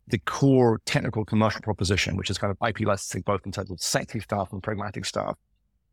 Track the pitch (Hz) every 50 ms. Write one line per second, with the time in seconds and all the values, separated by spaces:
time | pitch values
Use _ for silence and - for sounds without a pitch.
0 | _ - - - - - - - 139 139 135 127 123 117 110 - - - - 143
1 | - 123 110 110 104 - 117 107 110 107 - - - 110 101 - 98 87 101 90
2 | - 95 92 95 92 - 98 - - 101 95 - 117 117 104 - 107 104 101 95
3 | - - - 104 - - 101 95 - 101 - 104 95 98 92 - - - - 139
4 | - - - 113 - - 107 101 95 - - 95 - 107 107 98 101 101 - -
5 | - - - 104 - - - - _ _ _ _ _ _ _ _ _ _